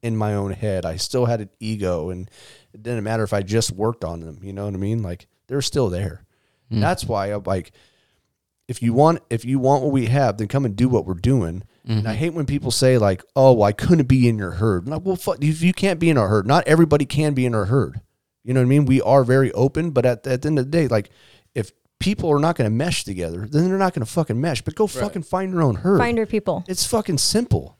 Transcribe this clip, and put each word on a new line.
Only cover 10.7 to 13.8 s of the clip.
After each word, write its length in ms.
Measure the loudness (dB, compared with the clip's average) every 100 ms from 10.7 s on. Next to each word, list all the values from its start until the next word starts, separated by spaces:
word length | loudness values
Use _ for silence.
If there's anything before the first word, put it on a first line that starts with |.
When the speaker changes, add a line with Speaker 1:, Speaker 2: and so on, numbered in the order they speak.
| 0
Speaker 1:
do 140 | 2
what 160 | 2 -2
we're 80 |
doing. 480 | -2 0 0 0 -6 -12 _ -4
And 200 | -2 -2
I 40 |
Speaker 2:
Mm-hmm. 60 | -2
Speaker 1:
hate 140 | -4
when 120 | -4 -4
people 240 | -4 -2
say, 260 | 2 4 4
like, 260 | 2 0 -4 4
"Oh, 180 | 6
well, 140 | 6 4
I 60 |
couldn't 340 | 2